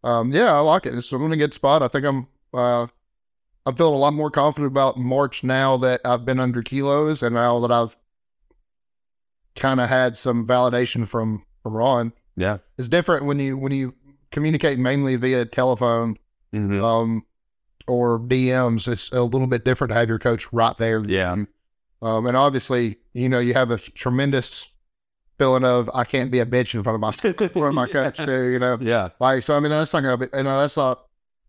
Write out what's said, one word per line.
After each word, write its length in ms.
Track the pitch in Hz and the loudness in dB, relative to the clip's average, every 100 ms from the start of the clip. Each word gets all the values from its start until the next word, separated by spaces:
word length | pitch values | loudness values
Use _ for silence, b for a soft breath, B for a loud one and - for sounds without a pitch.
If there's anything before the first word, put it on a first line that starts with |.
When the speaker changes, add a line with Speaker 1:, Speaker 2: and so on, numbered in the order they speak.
Speaker 1:
um, 280 | 123 117 120 | 0 0 0
yeah, 220 | 147 233 | 2 4
I 40 | 147 | 4
like 240 | 151 180 | 4 2
it. 100 | - | 0
It's, 160 | 120 - | -8 -6
I'm 120 | 131 | -4
in 80 | 156 | -2
a 40 | 160 | 0
good 160 | 151 | -2
spot. 280 | - 139 156 | 0 2 4
I 60 | 127 | 2
think 160 | 143 | 0
I'm, 220 | 143 135 127 _ _ | -2 -4 -6 _ _
uh, 340 | 123 123 120 120 _ _ _ _ _ _ _ - | -2 0 0 -2 _ _ _ _ _ _ _ -8
I'm 80 | |
feeling 200 | 127 165 | 2 2
a 40 | 139 | 4
lot 160 | 143 | 2
more 160 | 151 151 | 2 -2
confident 400 | 147 147 147 143 | 2 2 0 -2
about 260 | 135 135 127 | 2 2 0
March 440 | 123 131 139 - | -2 0 0 -2
now 320 | 127 131 135 131 | -2 0 2 2
that 220 | 127 127 | 2 0
I've 200 | 127 120 | 0 -2
been 140 | 120 131 | 0 -2
under 220 | 127 120 | -2 -4
kilos 600 | 110 135 139 143 151 151 | -6 -4 0 0 0 -2
and 120 | 120 | -2
now 260 | 117 123 120 | 2 2 2
that 100 | 120 | 2
I've 240 | 120 113 - _ _ _ _ _ _ _ _ _ _ _ _ _ _ _ | 2 0 -6 _ _ _ _ _ _ _ _ _ _ _ _ _ _ _
kinda 320 | - 135 131 123 | -4 0 0 2
had 300 | 131 127 117 | 2 0 -2
some 300 | 131 120 113 | -2 -2 2
validation 600 | 123 127 123 123 120 110 | 2 2 0 -2 -4 -4
from, 380 | 117 110 107 _ _ | -4 -4 -6 _ _
from 140 | - 110 | -8 0
Ron. 360 | 123 123 117 - _ - | 2 2 -2 -8 _ -4
Speaker 2:
Yeah. 220 | 92 104 _ - | -2 -2 _ -12
Speaker 1:
It's 100 | 120 | 0
different 380 | 175 170 156 143 | 0 2 0 0
when 120 | 143 | -2
you, 180 | 135 135 | -4 -4
when 140 | 135 | -4
you 220 | 139 131 - _ _ _ | -4 -4 -10 _ _ _
communicate 480 | - 151 156 160 131 | -4 0 0 0 0
mainly 380 | 127 143 139 127 | 0 0 0 0
via 280 | 127 131 | 0 0
telephone, 720 | 113 - 127 110 123 117 117 104 _ _ _ | -2 0 0 2 0 0 -2 -6 _ _ _
Speaker 2:
Mm-hmm. 280 | 107 101 101 | -6 -2 0
Speaker 1:
um, 440 | 113 113 113 113 - _ _ _ _ _ - | 0 0 0 -4 -8 _ _ _ _ _ -4
or 320 | 123 120 117 120 | 0 2 0 0
D 200 | 127 127 | 0 2
Ms. 360 | 127 123 113 123 | 2 2 0 -2
It's 220 | 117 - | -6 -4
a 100 | 127 | -2
little 240 | 120 131 131 | 0 0 0
bit 200 | 123 131 | 0 0
different 240 | 123 127 | 0 0
to 40 | |
have 140 | 110 117 | 0 0
your 100 | 113 | 0
coach 320 | 123 113 - | 0 -2 -2
right 240 | 117 113 - | 2 2 2
there. 240 | 113 110 104 | -2 0 0
Speaker 2:
Yeah. 260 | 92 92 90 101 _ _ _ _ _ | 0 0 -4 -6 _ _ _ _ _
Speaker 1:
Um, 260 | 113 110 120 | -4 -2 0
and 100 | 127 | 2
obviously, 580 | 143 135 - 123 117 - _ | 2 2 -2 -2 -2 -4 _
you 160 | 120 127 | -4 0
know, 100 | 127 | 0
you 140 | 120 | 2
have 180 | 123 123 | 2 2
a 60 | 117 | -2
tremendous 880 | - - 131 123 139 135 - - - _ _ _ _ _ _ - | -6 -8 -4 0 0 0 -2 -12 -14 _ _ _ _ _ _ 0
feeling 260 | 135 127 | 2 4
of, 260 | 127 123 120 | 4 2 0
"I 120 | 127 | -2
can't 260 | 120 135 127 | -2 -2 0
be 80 | 123 | 0
a 80 | 120 | 2
bitch 280 | 123 123 | 0 0
in 80 | 113 | -4
front 120 | 107 | -2
of 60 | 110 | -2
my, 60 | 107 | -4
<laughs> 160 | - 208 | -2 -4
in 60 | |
front 220 | 180 190 180 | -2 -2 0
of 180 | 147 | 0
my 120 | 151 123 | 0 -2
Speaker 2:
<laughs> 40 | |
Speaker 1:
coach," 240 | 143 131 - | -2 -2 -4
too, 280 | 143 131 | -4 -2
you 140 | 127 127 | 0 0
know? 200 | 123 120 | 0 -2
Speaker 2:
Yeah. 300 | 120 117 92 _ | 0 0 -2 _
Speaker 1:
Like, 220 | 127 135 | 0 0
so, 140 | - 147 | 0 0
I 20 | |
mean, 100 | 147 | 2
that's 220 | 151 156 | 0 0
not 80 | 160 | -2
gonna 160 | 135 123 | 0 -2
be, 100 | 127 | -2
you 80 | 139 | -4
know, 160 | 135 135 | -2 0
that's 160 | 143 156 | 0 0
not, 260 | 131 123 _ _ _ _ | -2 -2 _ _ _ _